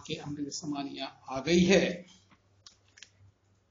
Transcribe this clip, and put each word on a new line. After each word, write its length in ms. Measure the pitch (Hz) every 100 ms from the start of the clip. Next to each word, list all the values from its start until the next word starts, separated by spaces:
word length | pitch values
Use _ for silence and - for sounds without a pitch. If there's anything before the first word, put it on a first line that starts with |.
| -
के 60 |
अमृत 400 | 151 147 147 139
समान 340 | - 151 143 139
यहाँ 340 | 139 135 - -
आ 100 | 135
गई 240 | 135 180
है। 420 | 180 190 - - - - _ _ _ _ - _ _ - - _ - _ _ _ _